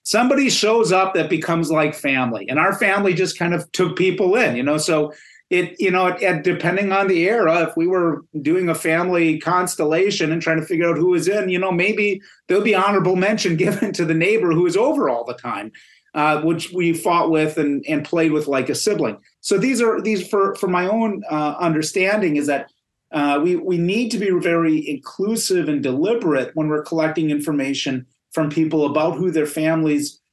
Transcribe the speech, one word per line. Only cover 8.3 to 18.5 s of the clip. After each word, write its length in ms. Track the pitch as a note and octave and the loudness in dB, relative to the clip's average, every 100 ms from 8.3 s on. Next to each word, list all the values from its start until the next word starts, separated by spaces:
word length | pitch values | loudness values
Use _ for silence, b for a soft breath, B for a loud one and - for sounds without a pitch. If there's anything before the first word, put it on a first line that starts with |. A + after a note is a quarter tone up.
| D#3 | -6
doing 280 | C#3 F3+ F3 | -2 0 0
a 40 | |
family 640 | D#3 E3 E3 F3+ F3 E3 D3+ | -2 0 0 0 2 2 0
constellation 920 | D#3+ F3+ F3 - D3+ E3 G3 - D#3+ | 0 0 0 -2 0 2 0 0 -2
and 100 | E3 | -2
trying 200 | D#3+ D#3+ | 0 -2
to 40 | D#3 | -2
figure 240 | E3 E3+ | 0 0
out 80 | D3+ | 2
who 160 | F3+ | 2
is 140 | F3 E3 | 2 0
in, 220 | G#3 F#3 | 0 0
you 100 | F3+ | -2
know, 140 | F#3+ | 0
maybe 480 | F3 F#3+ G#3+ G#3 G3 B B - | 0 0 0 -2 -2 B B 0
there'll 160 | F#3 | 0
be 100 | G#3+ | 2
honorable 440 | F#3+ G3 G3+ F3+ F#3 | 2 2 2 2 2
mention 380 | F#3+ A3 F#3 D#3+ | 2 0 0 0
<laughs> 100 | E3 | 0
given 260 | G3+ A3+ | 0 -2
to 140 | F3 D#3+ | -2 0
the 80 | |
neighbor 400 | E3 F3 A3 F3+ | 2 2 2 2
who 120 | D#3+ F3 | 2 2
is 120 | F#3 | 2
over 320 | C4 C#4+ D3 | 2 2 0
all 160 | A#2 A#2 | -2 -4
the 80 | |
time, 360 | A#2+ B2 G2+ A2 B B B B | -10 -8 -8 -10 B B B B
uh, 280 | D3+ D3+ D3+ | -2 0 2
which 300 | D#3+ E3 - | 0 -2 -4
we 220 | F3+ E3+ | -2 0
fought 360 | E3 G3 E3+ D#3+ | 0 2 2 2
with 280 | D#3+ D3+ D#3 | 2 0 0
and, 280 | C#3+ C#3 C#3+ | -2 -2 -2
and 200 | D3+ - | -4 -2
played 260 | E3+ E3 | 0 2
with 160 | D3+ | 0
like 220 | C#3+ | 0